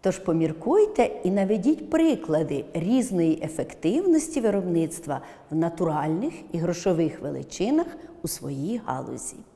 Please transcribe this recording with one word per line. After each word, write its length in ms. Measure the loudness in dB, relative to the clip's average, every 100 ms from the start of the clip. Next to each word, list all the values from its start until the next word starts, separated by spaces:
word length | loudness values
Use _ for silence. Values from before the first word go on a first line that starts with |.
Тож 180 | -2 -2
поміркуйте 920 | 0 2 2 0 2 4 4 4 0 2
і 60 | 0
наведіть 600 | 2 2 2 2 0 0
приклади 760 | 2 4 2 0 0 0 -2 -4
різної 640 | -4 2 2 2 2 2 2
ефективності 1000 | -2 -6 -8 -2 0 2 4 4 4 0
виробництва 800 | 2 0 2 0 0 -4 -6 -6 -6 -20 -6
в 40 | 0
натуральних 800 | 0 0 0 0 0 0 -2 -6 -8
і 60 | -4
грошових 640 | -2 0 0 2 2 -2
величинах 680 | -8 -8 -10 -4 0 2 0 -6 -16 -12
у 60 | -8
своїй 520 | -6 -6 -6 -4 -4 -4
галузі. 500 | -6 -6 -10 -12 -14 -20